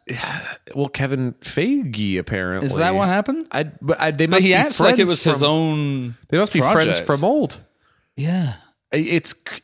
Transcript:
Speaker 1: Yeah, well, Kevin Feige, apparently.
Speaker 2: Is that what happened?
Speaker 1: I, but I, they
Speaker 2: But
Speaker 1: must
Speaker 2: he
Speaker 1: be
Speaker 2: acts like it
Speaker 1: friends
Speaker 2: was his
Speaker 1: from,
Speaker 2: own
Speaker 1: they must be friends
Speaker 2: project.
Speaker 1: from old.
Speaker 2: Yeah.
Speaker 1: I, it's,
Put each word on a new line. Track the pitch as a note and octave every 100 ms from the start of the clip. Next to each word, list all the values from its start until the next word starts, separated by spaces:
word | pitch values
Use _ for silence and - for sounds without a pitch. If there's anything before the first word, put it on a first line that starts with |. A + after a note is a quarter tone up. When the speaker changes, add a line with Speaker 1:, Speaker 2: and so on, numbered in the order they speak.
| -
Speaker 1:
Yeah, | B2+ - D#3+ - - -
well, | C#3 C#3
Kevin | - C3+ C3+ B2+ A#2
Feige, | - - G3 C#4+ F#3+ G#2+ G#2 F#2
apparently. | F2 G#2 F#2 F#2 C#3
Speaker 2:
Is | C#3
that | E3+
what | F#3+ G3
happened? | F#3+ G#3 D4+ D#4+
Speaker 1:
I, | C3 D#3 -
but | C3+ D#3+
I, | D#3
they | D3 D#3+
Speaker 2:
But |
Speaker 1:
must | F#3+
Speaker 2:
he | F#3
Speaker 1:
be |
Speaker 2:
acts | F#3 C#4+ -
like | F3+
it | A#3 F3+
Speaker 1:
friends |
Speaker 2:
was | E3+
his | D#3+ C#3+
Speaker 1:
from, | C#3+
Speaker 2:
own | D#3 D#3+ D3+ C#3+ C#3 B2 A#2 -
Speaker 1:
they | D#3
must | G#3
be | E3+
friends | C3
Speaker 2:
project. | D#3+ C#3 F2 E2+
Speaker 1:
from | C#3+
old. | F3 D4 G3 - - _ _ _ _
Speaker 2:
Yeah. | - D3 F#3 D3+ G#2 _ _ -
Speaker 1:
I, | D3+
it's, | E3 E3 - - - -